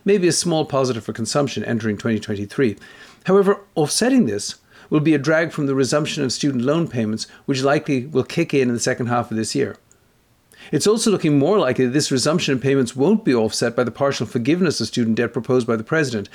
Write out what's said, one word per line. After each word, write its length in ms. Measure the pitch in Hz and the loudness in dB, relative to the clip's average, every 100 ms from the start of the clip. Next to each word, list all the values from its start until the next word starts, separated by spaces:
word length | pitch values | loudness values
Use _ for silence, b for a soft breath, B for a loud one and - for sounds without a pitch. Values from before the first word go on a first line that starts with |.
may 140 | 196 202 | 0 2
be 100 | 175 | 2
a 40 | |
small 340 | 156 175 160 - | 2 0 0 0
positive 360 | 135 131 113 | 0 0 -2
for 120 | - | -6
consumption 500 | 113 110 147 143 - | -6 -2 0 0 -2
entering 320 | 107 113 110 98 | -4 -2 -2 -2
twenty 240 | 120 107 | -2 -2
twenty-three. 560 | - 101 98 - 120 98 B B B B | -4 -6 -6 0 0 -2 B B B B
However, 380 | - 196 196 196 - | 2 4 4 0 -4
offsetting 520 | 165 143 - - 269 131 | -2 -2 0 2 4 2
this 300 | 101 - - B B B | -2 -8 -12 B B B
will 100 | 151 | 0
be 140 | 151 | 2
a 40 | 147 | 2
drag 340 | 139 160 170 | 2 2 0
from 120 | - | -2
the 100 | 139 | -2
resumption 480 | 135 127 151 147 180 | 0 2 0 -2 -2
of 100 | 131 | -4
student 300 | - 147 127 | -2 -2 0
loan 260 | 127 165 160 | 0 0 -2
payments, 380 | 117 107 110 - B - | -2 -2 -4 -8 B -6
which 160 | 131 | -2
likely 420 | 139 151 156 131 | 0 0 0 -4
will 200 | 135 127 | -2 -2
kick 280 | 123 - 165 | -2 -4 0
in 160 | 143 123 | 0 2
in 60 | |
the 60 | 117 | 0
second 260 | 131 123 120 | -2 -2 -2
half 240 | 120 117 | -2 -2
of 80 | 110 | -4
this 160 | 110 | -2
year. 240 | 139 113 - _ _ _ _ _ _ _ B B | -2 -4 -6 _ _ _ _ _ _ _ B B
It's 140 | 151 202 | 0 0
also 240 | 220 220 | 2 0
looking 280 | 185 160 147 | 0 2 2
more 200 | 151 208 | 4 2
likely 280 | 131 127 127 | 2 2 0
that 60 | |
this 200 | 147 - | 0 0
resumption 400 | 135 147 170 - | 0 0 0 0
in 80 | 131 | 0
payments 340 | 135 135 120 | 2 2 0
won't 300 | 127 156 214 | 0 2 2
be 100 | 143 | 2
offset 400 | 120 110 - 120 | 2 2 0 -2
by 100 | 123 | 0
the 60 | 117 | -2
partial 360 | - 139 135 117 | 0 -2 -2 -4
forgiveness 520 | 127 120 175 170 123 | -2 0 2 0 0
of 100 | 110 | -4
student 280 | 123 113 113 | -2 0 0
debt 160 | 120 | -2
proposed 340 | 127 113 127 117 | -4 0 0 0
by 100 | 110 | -4
the 80 | |
president, 440 | - 160 139 110 98 | -2 -2 0 -4 -8